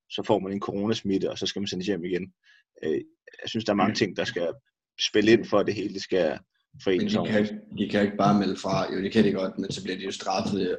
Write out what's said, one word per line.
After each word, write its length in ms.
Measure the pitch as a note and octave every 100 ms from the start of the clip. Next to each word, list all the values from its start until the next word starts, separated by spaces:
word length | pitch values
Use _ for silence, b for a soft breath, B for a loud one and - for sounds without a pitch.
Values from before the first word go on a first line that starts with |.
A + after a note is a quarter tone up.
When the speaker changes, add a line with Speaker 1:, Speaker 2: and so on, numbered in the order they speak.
| -
Speaker 1:
så 120 | -
får 160 | G2+ G2+
man 140 | F#2+
en 80 | G2+
coronasmitte, 720 | A2 G2 G#2 A2 G2 F#2+ E2
og 80 | -
så 80 | F#2+
skal 140 | G2
man 60 | G2
sendes 200 | F#2 F#2
hjem 180 | F2+
igen. 280 | F2+ F2+ F#2 _ b b _ -
Øh, 160 | D#2 D2 - _ - -
jeg 60 | -
synes, 160 | A2+
der 80 | G#2+
er 40 | G2+
mange 140 | G2
Speaker 2:
Mm. 40 |
Speaker 1:
ting, 220 | G#2+ G2+ D#2+
der 80 |
skal 240 | - F2 E2+ - _ _ _ - -
spille 240 | A2+ G#2+
ind 120 | A#2
for, 140 | - G#2
at 80 | F#2
det 80 |
hele 260 | G#2 G2 F#2+
skal 380 | - F#2 D#2+ - _ _ _ -
forenes 180 | G2 F2+
Speaker 2:
Men 80 | -
de 60 | G#2+
Speaker 1:
over. 100 | -
Speaker 2:
kan, 320 | G#2+ G#2+ - - -
de 100 | G2
kan 140 | G#2
ikke 140 | G2 -
bare 220 | G2+ G#2
melde 180 | F#2 -
fra. 380 | G2 F#2+ F2+
Jo, 80 | F#2
det 100 | G2
kan 120 | A2
de 80 | G2+
godt, 260 | F#2 F#2+ -
men 140 | F#2+
så 100 | -
bliver 160 | F#2+ F#2
de 60 |
jo 60 | F#2+
straffet 680 | - G2 F#2+ G2 G2 F2+